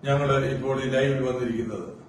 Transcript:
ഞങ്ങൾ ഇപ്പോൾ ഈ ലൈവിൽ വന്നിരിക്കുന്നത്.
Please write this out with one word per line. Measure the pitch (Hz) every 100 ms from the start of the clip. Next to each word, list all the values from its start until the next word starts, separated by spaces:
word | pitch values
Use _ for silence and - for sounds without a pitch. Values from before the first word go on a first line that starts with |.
ഞങ്ങൾ | 139 139 143 135
ഇപ്പോൾ | 135 135 135 131
ഈ | 131
ലൈവിൽ | 131 139 131 127
വന്നിരിക്കുന്നത്. | 123 120 113 110 101 87 -